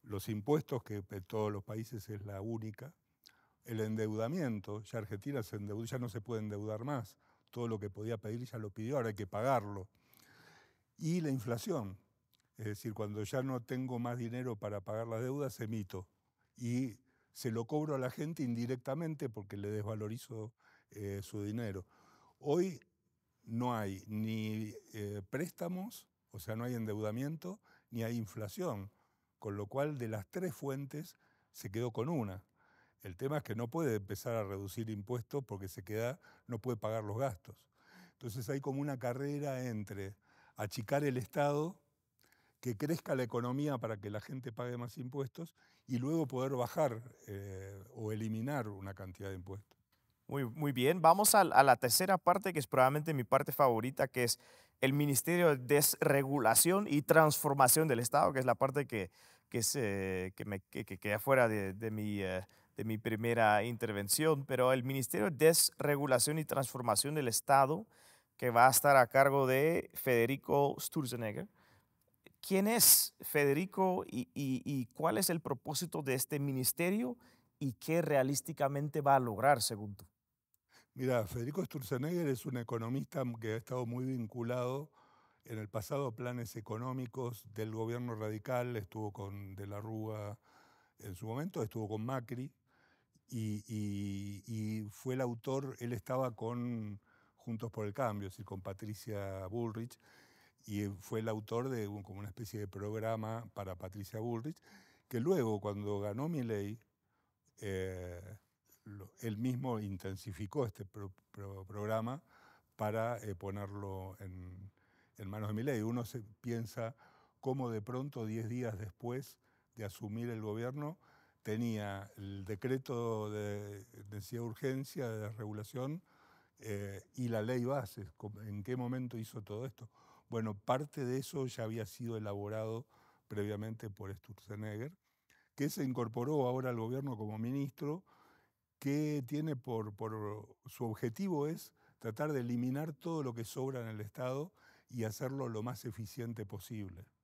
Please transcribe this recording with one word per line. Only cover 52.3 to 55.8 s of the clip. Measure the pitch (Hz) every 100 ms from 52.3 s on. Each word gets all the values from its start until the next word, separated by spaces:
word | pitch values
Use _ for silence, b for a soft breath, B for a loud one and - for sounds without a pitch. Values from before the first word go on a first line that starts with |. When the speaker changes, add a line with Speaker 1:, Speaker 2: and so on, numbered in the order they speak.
| 185 190
Speaker 2:
que | 160
es | 135
probablemente | 131 127 147 156
mi | 143
parte | 117 135 143
favorita, | - 135 113 123 143 139
que | 127
es | 120 - b b b _
el | 131
Ministerio | 143 147 127 - 175 170
de | 139
Desregulación | 123 143